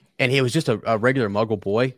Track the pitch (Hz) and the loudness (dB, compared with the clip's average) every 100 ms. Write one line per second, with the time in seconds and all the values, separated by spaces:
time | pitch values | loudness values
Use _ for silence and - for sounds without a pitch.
0 | _ - 127 139 123 160 139 107 110 110 | _ -2 0 2 2 0 0 -2 0 0
1 | 120 131 104 104 113 107 98 110 131 | 2 0 0 0 0 -2 -2 0 0